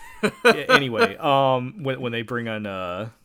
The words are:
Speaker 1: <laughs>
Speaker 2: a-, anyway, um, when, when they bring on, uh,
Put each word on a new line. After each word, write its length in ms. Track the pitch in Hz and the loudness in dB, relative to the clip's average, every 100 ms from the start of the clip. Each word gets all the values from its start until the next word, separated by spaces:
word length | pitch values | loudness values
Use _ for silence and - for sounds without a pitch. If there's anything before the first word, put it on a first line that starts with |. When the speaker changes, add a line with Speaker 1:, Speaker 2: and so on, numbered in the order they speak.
| - - | -20 -4
Speaker 1:
<laughs> 200 | 214 - | -4 2
Speaker 2:
a-, 280 | 247 151 143 | 4 4 4
anyway, 440 | 196 135 110 98 98 | 2 2 0 0 0
um, 680 | 160 139 135 127 127 208 | 2 4 4 2 -2 -8
when, 180 | 135 131 | -6 -4
when 100 | 123 | -4
they 120 | 117 | -6
bring 240 | 113 120 117 | -6 -6 -6
on, 180 | 107 104 | -6 -6
uh, 440 | 95 90 90 110 - | -6 -6 -6 -8 -14